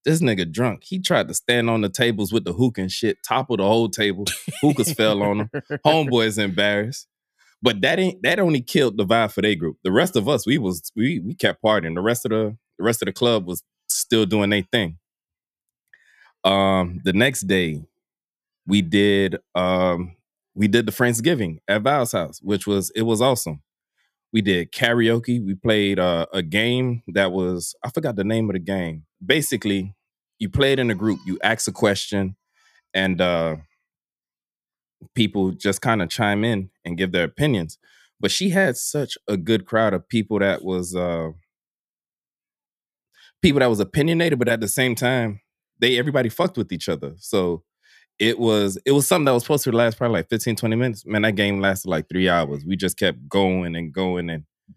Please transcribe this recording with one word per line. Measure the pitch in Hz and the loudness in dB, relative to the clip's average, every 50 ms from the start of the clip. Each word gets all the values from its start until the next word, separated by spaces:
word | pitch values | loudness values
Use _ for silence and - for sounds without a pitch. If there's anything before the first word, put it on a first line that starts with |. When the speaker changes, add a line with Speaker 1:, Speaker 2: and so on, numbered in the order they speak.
| _ | _
Speaker 1:
This | 135 160 160 | 2 2 2
nigga | 165 123 107 92 87 82 | 2 2 2 0 -2 -4
drunk. | 76 107 123 120 101 - _ | -2 -2 0 0 -2 -6 _
He | - 190 190 | -8 -6 -4
tried | 185 - 175 120 95 - | -2 0 0 0 0 -2
to | 123 | -6
stand | - _ - 120 120 113 117 | -6 _ 0 0 2 2 2
on | 113 113 | 2 2
the | 104 98 | 0 -2
tables | - - 127 117 110 101 104 90 104 | 0 2 2 2 2 0 -4 -2 -2
with | 117 - | -2 -2
the | 90 87 | -2 0
hookah | 90 127 127 113 - | 2 0 0 0 -2
and | 95 92 | -6 -4
shit, | - - - 107 - _ - | -4 -2 -2 -2 -2 _ -4
toppled | - 113 131 - - 120 95 | -2 0 0 0 0 -2 0
the | 95 | 2
whole | 101 110 117 117 107 | 4 4 4 2 0
table. | 92 - 107 104 92 92 101 95 - - - - - - | 0 0 0 0 0 -2 -4 -6 -6 -6 -10 -12 -4 2
Hookahs | - 151 143 - 170 165 147 | 2 2 2 2 0 -2 0
fell | - 110 107 104 101 104 | 2 2 2 4 2 2
on | 104 101 104 | 0 0 0
him. | 110 110 - | -2 -4 -8
Speaker 2:
<laughs> | 143 - _ 147 139 - | -12 -10 _ -10 0 2
Speaker 1:
Homeboy's | 151 156 165 151 127 123 117 113 110 101 | 2 4 4 2 2 2 2 2 0 0
embarrassed. | 110 104 98 90 95 101 104 104 101 107 117 143 - - _ _ _ _ _ _ _ _ _ _ _ | -2 -2 -2 0 0 0 0 0 -2 -4 -4 -8 -12 -16 _ _ _ _ _ _ _ _ _ _ _
But | - 117 107 196 | 0 0 2 2
that | 180 139 165 | 0 0 2
ain't, | 185 190 185 185 185 | 2 0 -2 -2 0
that | 147 143 170 | 0 0 2
only | 208 190 170 156 131 | 2 2 2 2 0
killed | 120 - - 165 135 120 98 | -2 0 2 2 2 2 0
the | 110 101 | -2 0
vibe | 92 113 117 113 104 | 2 2 2 2 0
for | - 101 | 0 0
they | 95 107 104 | 0 0 0
group. | 80 85 80 - _ _ | 0 -2 -6 -6 _ _
The | 92 | 0
rest | 92 123 175 185 - | 2 2 2 2 0
of | 113 98 - | 0 0 2
us, | 147 117 - | 0 0 2
we | 110 135 156 | 0 0 0
was, | 110 92 90 82 - - _ | 0 -2 -4 -6 -10 -10 _
we, | 113 113 135 170 113 | -2 -2 -2 -2 -4
we | 85 107 117 | -6 -8 -6
kept | - - 104 - _ - | -2 -2 -2 -2 _ 0
partying. | 107 107 101 82 82 80 | 2 2 2 0 -2 -4
The | 87 | -2
rest | 95 113 120 - - | 0 -2 -2 -2 -2
of | 110 | -2
the, | 110 110 110 104 110 - _ _ _ | -2 0 -2 -4 -6 -10 _ _ _
the | - 90 | -2 -2
rest | 113 117 - | -2 0 0
of | 107 | -4
the | 98 95 | -6 -4
club | - 123 120 117 107 90 | 0 0 2 2 0 -2
was | 87 90 - _ _ _ _ _ - | -4 -8 -10 _ _ _ _ _ -6
still | - - - _ 117 113 107 | -4 -4 0 _ 2 2 2
doing | 92 110 104 101 101 | 2 2 2 2 2
their | 104 104 92 _ | 2 0 0 _
thing. | - 120 101 82 82 - _ _ _ _ _ _ _ _ _ _ _ _ _ _ _ _ _ _ - _ _ _ _ _ - _ _ _ - | 0 0 0 -2 -6 -12 _ _ _ _ _ _ _ _ _ _ _ _ _ _ _ _ _ _ -20 _ _ _ _ _ -20 _ _ _ 0
Um, | 95 98 98 98 98 95 95 90 87 90 85 - | 2 4 4 4 4 4 2 0 0 -4 -2 -2
the | 95 90 | 2 2
next | 101 120 139 131 - 98 | 4 2 2 0 -4 -2
day, | 92 98 95 90 82 78 71 76 _ _ _ _ _ _ _ _ _ _ _ _ _ _ _ _ | 0 2 2 2 0 -2 -6 -10 _ _ _ _ _ _ _ _ _ _ _ _ _ _ _ _
we | - 98 104 92 | 2 2 2 2
did, | 82 95 101 101 101 101 98 98 92 85 - _ _ _ | 2 2 4 4 6 4 4 2 0 -2 -6 _ _ _
um, | 90 92 92 92 92 92 90 87 85 90 87 87 _ _ _ _ _ _ _ _ | 0 0 2 2 2 2 2 0 -2 -4 -10 -12 _ _ _ _ _ _ _ _
we | 98 104 | -2 0
did | 104 101 120 113 | 4 4 2 2
the | 107 | 0
Friendsgiving | - - 127 120 120 113 113 165 175 123 104 85 80 80 _ | 0 0 2 2 2 0 0 0 0 0 -2 -4 -6 -8 _
at | - 101 107 | -2 -2 0
Val's | 104 131 147 143 123 113 | 2 0 0 0 0 -2
house, | - 98 82 - - - - | -2 -4 -4 -4 -10 -10 -4
which | 92 104 95 - | -2 -2 -2 0
was, | 104 101 98 92 - | 0 0 0 -2 -4
it | - 110 113 | -4 -2 0
was | 117 113 107 | 0 2 2
awesome. | 123 135 127 120 - 82 76 73 _ _ _ _ _ _ _ _ _ _ _ _ _ _ | 4 2 2 0 -4 -8 -10 -10 _ _ _ _ _ _ _ _ _ _ _ _ _ _
We | - 110 | -2 0
did | 101 101 95 87 87 - | 2 2 0 0 -2 -4
karaoke. | - - 131 117 117 120 113 113 117 117 117 - 120 120 104 | -4 -2 0 0 2 2 2 2 2 0 0 -2 -4 -2 -2
We | 95 98 | -4 -6
played, | 92 - 117 107 107 101 98 98 | -2 0 0 2 2 2 2 2
uh, | 92 90 90 87 82 82 - 87 | 2 2 2 0 0 -2 -2 -4
a | 95 87 | -6 -6
game | 78 82 104 110 120 120 127 127 127 120 117 _ | -2 -2 0 0 0 0 0 0 -2 -4 -6 _
that | - 85 98 98 92 | -4 -2 0 0 0
was, | 90 95 92 90 90 87 85 - - _ - | 0 -2 -2 -2 -2 -4 -6 -10 -12 _ -12
I | 127 | -6
forgot | - - 156 139 107 | -6 -4 -4 -4 -4
the | 98 95 | -2 -2
name | 104 113 113 110 104 | 0 0 0 0 -2
of | 95 | -4
the | 92 | -4
game. | 85 92 98 95 87 82 80 78 78 _ _ _ 92 | -4 -4 -4 -4 -4 -6 -8 -10 -16 _ _ _ -4
Basically, | 92 135 156 143 - - 107 - 104 101 98 92 98 98 _ _ _ _ _ _ _ _ | -2 -2 -2 0 -2 -4 -4 -2 -2 -2 -2 -2 -6 -14 _ _ _ _ _ _ _ _
you | _ 110 92 | _ -10 -6
play | - - 139 135 139 | 0 0 2 2 2
it | 131 | 2
in | 127 120 | 0 0
a | 107 | -2
group, | 87 104 113 95 - - | 0 0 -2 -2 -2 -4
you | 90 95 - | -8 -6 -2
ask | - 104 113 110 - | 0 -2 0 0 -4
a | - | -8
question, | 90 - 120 104 101 - - - 104 101 98 92 95 _ _ _ _ _ _ _ _ _ _ _ - | -2 0 2 2 2 0 -4 -4 -2 -2 -2 -2 -6 _ _ _ _ _ _ _ _ _ _ _ -2
and, | 95 95 92 92 85 | -2 0 0 2 2
uh, | 92 90 87 82 82 82 78 78 78 _ _ _ _ _ _ _ _ _ _ _ _ _ _ _ _ _ _ _ _ _ _ _ _ _ _ _ - - _ | 2 2 2 0 0 -2 -4 -6 -10 _ _ _ _ _ _ _ _ _ _ _ _ _ _ _ _ _ _ _ _ _ _ _ _ _ _ _ -20 -8 _
people | - 110 98 - 101 95 95 | 0 0 2 2 0 0 0
just | 90 - - 104 95 - | -2 -2 -2 -2 -2 0
kinda | - 123 113 107 87 | 0 0 0 0 0
chime | 80 - - 113 101 101 104 107 | -4 -2 -2 0 0 2 0 0
in | 120 113 98 95 92 _ _ _ | 0 0 -2 -4 -8 _ _ _
and | 85 87 | -8 -2
give | 85 95 92 | -2 -2 0
their | 87 90 85 | 0 0 -2
opinions. | 78 _ - 143 151 127 95 82 78 - _ _ _ _ _ _ _ _ _ | -2 _ -2 0 0 0 0 -2 -6 -10 _ _ _ _ _ _ _ _ _
But | - 98 | -2 -2
she | - - 185 196 | -2 0 0 0
had | 170 196 190 147 120 | 2 2 2 2 0
such | - - - - 147 135 - - - _ | -4 -6 -4 -4 -4 -4 -4 -8 -12 _
a | - 104 | -4 -4
good | 95 80 110 113 104 - | -2 0 0 0 0 0
crowd | - 117 110 113 104 95 | -2 0 2 2 2 0
of | 87 - _ | -2 -4 _
people | - 113 104 - 107 101 | -2 -2 0 0 0 2
that | 98 98 87 - - | 2 2 0 -2 -4
was, | 92 92 90 90 85 90 | -4 -4 -4 -4 -4 -4
uh, | 90 87 87 85 82 82 80 78 85 _ _ _ _ _ _ _ _ _ _ _ _ _ _ _ _ _ _ _ _ _ _ _ _ _ _ _ _ _ _ _ _ _ _ _ _ _ - _ _ | -4 -2 -2 -2 -4 -6 -8 -10 -14 _ _ _ _ _ _ _ _ _ _ _ _ _ _ _ _ _ _ _ _ _ _ _ _ _ _ _ _ _ _ _ _ _ _ _ _ _ -20 _ _
people | - 175 139 143 | 2 4 4 6
that | 131 120 | 4 4
was | 110 101 | 4 2
opinionated, | 101 - - 151 143 165 165 165 170 165 147 123 | 0 0 0 0 2 2 2 2 2 0 2 0
but | 117 120 | 0 0
at | 117 113 | 0 0
the | 113 | -2
same | 98 - - 127 127 117 | -4 0 0 0 0 0
time, | 113 131 123 131 127 117 110 104 101 _ _ _ _ _ _ _ _ | 0 0 0 0 0 -2 -2 -6 -10 _ _ _ _ _ _ _ _
they, | 117 123 127 | 0 2 2
everybody | 120 123 151 139 135 123 113 | 2 0 0 0 0 0 0
fucked | - - 175 180 - | -2 -2 -2 -2 -2
with | 127 101 - | -4 -6 -6
each | 90 80 - - | -6 -8 -4 -6
other. | 85 73 - 71 78 | -6 -6 -6 -12 -14
So | 90 - - - 101 92 87 85 82 _ _ _ _ _ _ _ _ _ _ _ | -14 -8 -2 0 0 0 0 -2 -6 _ _ _ _ _ _ _ _ _ _ _
it | _ 104 110 117 - | _ 0 0 0 2
was, | 117 113 110 104 101 98 95 92 _ | 2 2 2 2 2 0 -4 -2 _
it | 131 | 2
was | 139 143 139 | 2 2 4
something | - 185 175 147 | 2 2 4 4
that | 139 127 | 4 2
was | 120 - | 2 2
supposed | - 156 143 - | 0 0 0 0
to | 135 | 0
last | 113 117 120 117 113 | 2 2 2 2 0
probably, | - 127 117 110 85 | -2 -2 0 0 -2
like, | 82 _ | -2 _
fifteen, | 117 110 - 123 113 | -4 -2 -2 -4 -4
twenty | - - 110 110 | -2 -2 -2 0
minutes. | 117 127 127 107 104 - | 0 0 -2 -4 -8 -8
Man, | - 107 107 107 | -4 -2 0 0
that | 110 101 | 0 0
game | 95 101 101 101 98 | 0 0 0 0 0
lasted, | 98 98 95 95 - 95 | 0 0 0 -2 -4 -2
like, | 87 78 - _ | -4 -4 -4 _
three | - 92 92 92 | -2 0 2 2
hours. | 87 85 78 69 71 73 73 | 2 2 0 -2 -6 -8 -6
We | 85 98 | -6 -4
just | 87 98 90 - | -2 -2 -4 -2
kept | - 101 90 71 60 67 | 0 0 0 -2 -4 -12
going | - - 98 98 95 92 92 90 85 82 | -2 0 2 2 2 2 0 -2 -4 -6
and | 85 85 78 69 | -6 -8 -6 -4
going. | 95 95 92 90 90 87 85 | -4 -2 -2 -2 -4 -4 -6
And | 82 78 76 _ _ _ _ _ - | -8 -8 -10 _ _ _ _ _ -20